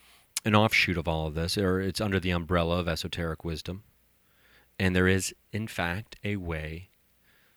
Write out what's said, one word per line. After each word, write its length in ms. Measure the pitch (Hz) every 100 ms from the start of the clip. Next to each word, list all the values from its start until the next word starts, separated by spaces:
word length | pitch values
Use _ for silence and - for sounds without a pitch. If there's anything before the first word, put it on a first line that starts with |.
| _ - _ - 110
an 80 |
offshoot 420 | 104 110 - - 85
of 100 | 80
all 200 | 80 78
of 80 |
this, 240 | 76 82 107
or 220 | 95 92
it's 200 | 95 -
under 180 | 107 95
the 120 | 90
umbrella 480 | 87 80 90 85 87
of 100 | 85
esoteric 560 | 80 90 - 85 78
wisdom, 380 | 85 80 - 95 - _ _ _ _ _ _ _ _ -
and 180 | 92 90
there 120 | 92
is 260 | 95 - - _
in 140 | 104 110
fact 500 | - 85 90 - -
a 120 | 104 104
way 520 | 87 80 78 82 95 _ _ _ _ _ _